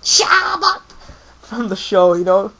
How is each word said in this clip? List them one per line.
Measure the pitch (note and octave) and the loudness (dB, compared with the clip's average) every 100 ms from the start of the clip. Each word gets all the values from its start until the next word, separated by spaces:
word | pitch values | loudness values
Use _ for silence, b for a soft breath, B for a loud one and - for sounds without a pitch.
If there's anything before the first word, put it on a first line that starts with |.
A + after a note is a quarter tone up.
Chabok! | - - G#4+ - F#4+ G#4 G4+ G4 _ - B B B B | 0 0 2 0 0 -4 -4 -4 _ -20 B B B B
from | - A3 A#3 | -14 -8 -6
the | F#3 | -6
show, | - G3 F3+ | -2 2 4
you | F3 | 2
know? | F3+ F#3 G3+ | 2 0 0